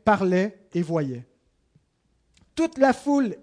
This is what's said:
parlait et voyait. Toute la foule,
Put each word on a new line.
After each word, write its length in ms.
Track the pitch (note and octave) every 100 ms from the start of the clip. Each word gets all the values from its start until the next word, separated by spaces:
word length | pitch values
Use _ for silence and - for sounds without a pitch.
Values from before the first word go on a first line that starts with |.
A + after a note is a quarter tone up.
parlait 640 | - G3+ F#3+ F3+ G3+ F#3+ _
et 80 | F3
voyait. 440 | D#3+ E3 C#3+ B2 A#2+ _ _ _ _ _ _ _ _ _ _ _ _
Toute 240 | - D#4+ C4
la 140 | C4
foule, 440 | B3 - C#4+ B3 E3+